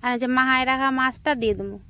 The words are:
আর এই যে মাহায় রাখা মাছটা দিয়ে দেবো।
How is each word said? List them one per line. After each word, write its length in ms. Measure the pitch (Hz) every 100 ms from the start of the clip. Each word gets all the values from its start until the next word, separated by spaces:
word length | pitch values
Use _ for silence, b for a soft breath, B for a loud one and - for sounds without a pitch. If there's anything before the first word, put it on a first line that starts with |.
আর 60 | 247
এই 60 | 247
যে 60 | 247
মাহায় 380 | 254 262 262 254
রাখা 220 | 262 269
মাছটা 400 | 262 262 - - 277
দিয়ে 140 | 226 196
দেবো। 180 | 196 202